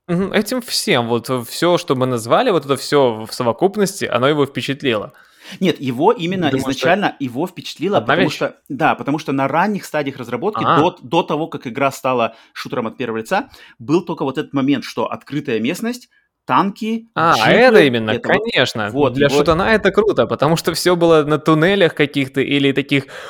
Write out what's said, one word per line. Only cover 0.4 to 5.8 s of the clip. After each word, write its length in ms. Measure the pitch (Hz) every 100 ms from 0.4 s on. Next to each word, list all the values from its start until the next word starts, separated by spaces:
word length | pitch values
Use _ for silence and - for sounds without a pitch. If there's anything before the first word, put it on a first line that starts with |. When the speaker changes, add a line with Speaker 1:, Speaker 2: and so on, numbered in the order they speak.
| 220 254
Speaker 1:
всем, 440 | - - - 139 117
вот, 200 | 120 113
э, 120 | 127
всё, 320 | 117 - 170 175
что 160 | -
мы 120 | 131 127
назвали, 440 | 123 107 165 254
вот 140 | 170
это 120 | 139 131
всё 480 | - 147 127 110 110
в 60 |
совокупности, 720 | - 120 110 190 202 190 - 117
оно 220 | 117 131
его 180 | 151 135
впечатлило. 680 | 135 127 139 139 107 101 - _ _ - -
Speaker 2:
Нет, 200 | 185 -